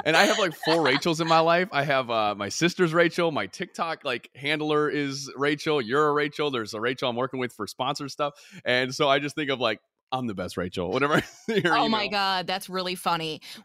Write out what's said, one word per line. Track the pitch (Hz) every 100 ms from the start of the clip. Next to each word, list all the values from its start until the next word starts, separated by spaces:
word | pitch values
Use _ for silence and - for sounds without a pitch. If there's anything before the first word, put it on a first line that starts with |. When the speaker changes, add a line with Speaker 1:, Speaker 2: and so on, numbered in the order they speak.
Speaker 1:
And | -
I | 165 202
have, | 214
like, | 185
four | - - 165
Rachels | 143 143 175 160
in | 165
my | 165
life. | 165 170 185
I | 143
have, | 147 135 120
uh, | 113 104
my | 101 101
sister's | - 170 - 170
Rachel, | 170 170 180 170
my | 165 98
TikTok, | - 180 - 165 156
like, | 139 123 -
handler | 135 143 156 151 151 151
is | 147 143 139 135
Rachel, | 82 143 151 160 147
you're | 107 139 151
a |
Rachel, | 147 147 151 147
there's | 127 104
a | 110
Rachel | 120 131 131
I'm | 117
working | 127 131
with | 123
for | - 101
sponsored | - 127 147 139
stuff. | - 147 - - 190 -
And | 123 131
so | 135 147
I | 143
just | 143
think | 156 139
of, | 127
like, | 117 104 _ _ _
"I'm | 131 120
the |
best, | 95 90 -
Rachel," | 90 95 90
whenever | 127 143
<laughs> |
I | 156
see | - - - 214
her | 175 233
Speaker 2:
Oh | 226
my | 214
Speaker 1:
email. | 208
Speaker 2:
God, | 202 196 185 180
that's | 190 -
really | 185 180
funny. | 180 185 170 160 151 - -